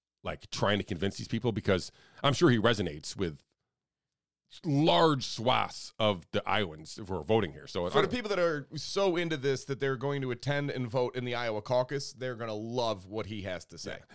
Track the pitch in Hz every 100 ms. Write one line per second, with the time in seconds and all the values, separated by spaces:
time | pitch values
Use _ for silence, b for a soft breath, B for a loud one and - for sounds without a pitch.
0 | _ _ 92 78 - - 101 101 - 87
1 | 98 - 113 113 123 104 - 92 - B
2 | B B 139 131 170 120 107 107 90 76
3 | - - 90 73 _ _ _ _ _ _
4 | _ _ _ _ _ - - 143 160 170
5 | 165 143 - - 117 117 104 - - -
6 | 107 95 - 104 - 101 95 78 - -
7 | 95 92 73 110 92 69 71 92 87 143
8 | 190 247 208 190 175 151 139 156 - 196
9 | 196 170 170 156 135 131 - 131 139 131
10 | 139 143 131 123 139 143 143 127 123 127
11 | 123 131 123 120 120 107 - 123 127 143
12 | - 117 127 117 117 107 113 123 117 101
13 | 95 107 95 107 95 90 - 82 - -
14 | -